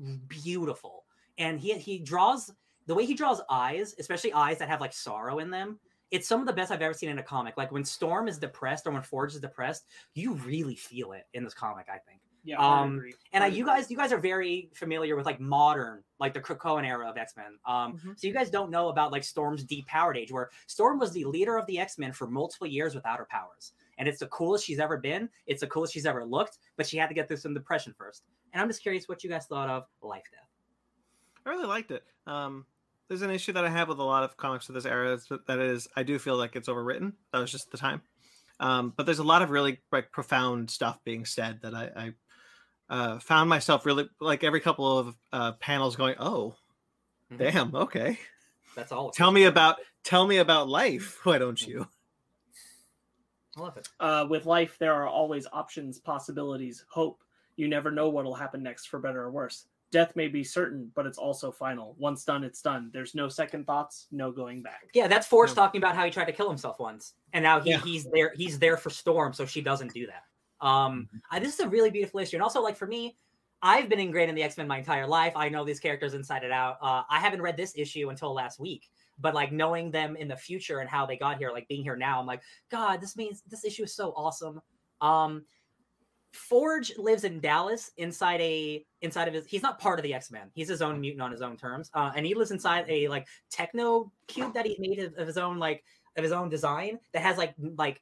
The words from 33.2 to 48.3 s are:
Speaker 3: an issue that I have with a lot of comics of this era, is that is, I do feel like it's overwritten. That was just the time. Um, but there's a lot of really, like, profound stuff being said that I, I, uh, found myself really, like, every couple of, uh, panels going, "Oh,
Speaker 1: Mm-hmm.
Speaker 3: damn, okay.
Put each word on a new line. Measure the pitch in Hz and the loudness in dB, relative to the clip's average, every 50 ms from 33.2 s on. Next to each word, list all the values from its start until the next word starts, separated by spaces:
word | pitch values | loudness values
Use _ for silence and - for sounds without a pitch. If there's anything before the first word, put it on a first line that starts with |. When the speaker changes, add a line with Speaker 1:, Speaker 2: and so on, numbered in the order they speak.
Speaker 3:
an | 202 196 | -4 -4
issue | 190 180 - - 185 | -4 -4 -4 -4 -2
that | 185 175 | 0 0
I | 170 | 2
have | 165 170 170 | 2 0 0
with | 160 151 139 | 0 -2 -2
a | 139 | 0
lot | 135 135 131 131 | 2 2 2 2
of | 131 - | 0 -4
comics | - - 135 131 123 - | -6 -6 -4 -4 -6 -8
of | - 131 | -10 -10
this | 127 120 | -6 -4
era, | 127 123 123 123 127 127 | -2 0 0 0 0 0
is | 120 - - 139 - - | -2 -4 -8 -10 -8 -4
that | - 131 127 | -4 -2 0
is, | 131 127 123 120 - - _ | 2 0 0 -2 -4 -6 _
I | 135 131 | -4 -2
do | 135 143 131 | 0 -2 -2
feel | - 139 131 | 0 0 0
like | 123 120 117 - | 0 0 -2 -6
it's | 127 117 | -8 -6
overwritten. | - 123 120 120 123 139 - 185 202 202 _ _ _ | -4 -6 -4 -4 -4 -4 -4 -4 -6 -6 _ _ _
That | - 123 | -2 -2
was | 123 123 | -2 -2
just | - 135 - - | -6 -10 -10 -12
the | - | -10
time. | - 156 170 147 160 - _ _ _ _ _ _ _ _ _ _ _ | -4 -4 -4 -4 -4 -10 _ _ _ _ _ _ _ _ _ _ _
Um, | - 131 127 127 123 123 120 | 0 2 2 2 0 -2 -2
but | - 143 | 0 2
there's | 170 160 147 | 2 2 2
a | 151 | 8
lot | 156 160 175 | 8 8 8
of | 180 151 | 8 6
really, | 143 143 143 139 131 - _ _ | 4 4 4 2 0 -2 _ _
like, | - 135 120 - | 0 0 0 -2
profound | - - 135 - 147 131 127 127 123 120 117 113 | -8 -8 -2 2 2 2 4 2 0 -2 -4 -6
stuff | - - 123 117 113 - _ | -4 -2 -2 -2 -2 -4 _
being | 117 113 113 113 | -8 -8 -6 -8
said | - - - 113 113 110 110 | -6 -4 -4 -4 -4 -6 -8
that | - 110 113 | -10 -10 -8
I, | 113 113 - - | -8 -10 -10 -10
I, | 101 117 113 113 _ _ _ _ _ - - - _ _ _ _ _ _ - | -10 -10 -10 -12 _ _ _ _ _ -20 -20 -20 _ _ _ _ _ _ -6
uh, | 139 127 120 117 110 123 | -2 -2 -2 -2 -4 -6
found | - - 165 156 160 | 2 6 6 6 8
myself | 170 165 147 - - 151 139 - | 8 6 4 6 4 4 4 6
really, | 147 143 143 143 - _ _ | 2 2 2 0 -4 _ _
like, | 151 156 147 143 165 | 0 0 2 2 4
every | 156 151 156 | 2 2 4
couple | - 170 156 - 139 135 131 | 2 2 0 2 2 2 4
of, | 131 120 120 117 _ _ _ | 2 2 -2 -8 _ _ _
uh, | - 127 120 117 113 | -4 -2 -2 -2 -4
panels | - - 147 143 139 135 127 120 | -4 -4 -2 0 2 0 0 0
going, | 127 135 131 131 - | 2 0 0 0 0
"Oh, | 120 175 220 131 104 113 - _ _ _ _ _ _ _ _ _ _ _ _ _ _ _ | -2 -2 -2 -2 -4 -4 -8 _ _ _ _ _ _ _ _ _ _ _ _ _ _ _
Speaker 1:
Mm-hmm. | 120 | -4
Speaker 3:
damn, | 120 127 143 165 180 127 117 - | 0 0 2 4 2 2 2 0
okay. | 139 - - - - 117 - 233 - - - | -2 -2 -2 -2 -2 -2 -2 -4 -6 -10 -20